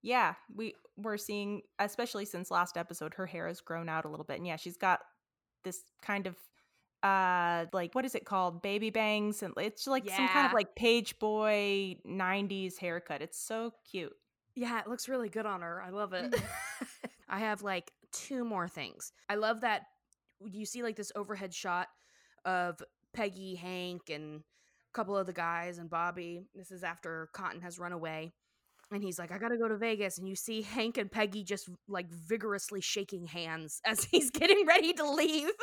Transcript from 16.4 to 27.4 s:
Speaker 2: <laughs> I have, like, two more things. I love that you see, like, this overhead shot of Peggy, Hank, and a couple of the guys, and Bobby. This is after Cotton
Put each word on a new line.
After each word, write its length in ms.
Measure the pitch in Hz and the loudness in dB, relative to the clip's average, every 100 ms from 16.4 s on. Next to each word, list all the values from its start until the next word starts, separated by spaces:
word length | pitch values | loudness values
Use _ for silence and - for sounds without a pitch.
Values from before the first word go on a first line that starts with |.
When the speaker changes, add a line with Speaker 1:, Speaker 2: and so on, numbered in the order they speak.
| 659 - - - 254 - - | 0 -6 -8 -10 -12 -10 -14
Speaker 2:
<laughs> 180 | - - | -16 -6
I 100 | 190 | -2
have, 220 | 220 208 | 0 0
like, 280 | 202 185 - _ _ | -2 -4 -4 _ _
two 340 | - - 262 233 | -10 -6 -4 -2
more 220 | 202 175 | -2 -2
things. 440 | - 123 - - _ _ | -4 -10 -10 -14 _ _
I 80 | 208 | 0
love 260 | 214 226 | 2 2
that 220 | 233 208 - _ _ _ _ _ 208 | 2 0 -2 _ _ _ _ _ -14
you 200 | 196 208 | -10 -8
see, 180 | 247 | -4
like, 120 | 233 214 | -4 -4
this 160 | 202 - | -6 -6
overhead 380 | 202 202 190 | -6 -6 -6
shot 340 | 180 190 175 185 _ _ _ _ _ 175 | -6 -2 -2 -2 _ _ _ _ _ -2
of 360 | 180 180 165 - _ _ | 0 0 -4 -14 _ _
Peggy, 420 | - 208 185 190 180 | -4 -2 -4 -10 -8
Hank, 540 | 175 185 180 180 - | -8 -6 -6 -8 -8
and 320 | 151 151 151 | -10 -8 -12
a 520 | - _ _ _ _ | -16 _ _ _ _
couple 240 | - 196 202 | -6 0 0
of 80 | 185 | 0
the 80 | |
guys, 460 | 175 170 170 175 175 | -2 -2 0 -4 -8
and 100 | 170 | -4
Bobby. 540 | 170 170 175 170 175 196 | 0 0 -2 -8 -10 -12
This 180 | - 180 | -18 -16
is 120 | 185 | -8
after 460 | 170 170 170 165 160 | -6 -6 -8 -8 -8
Cotton 280 | - | -6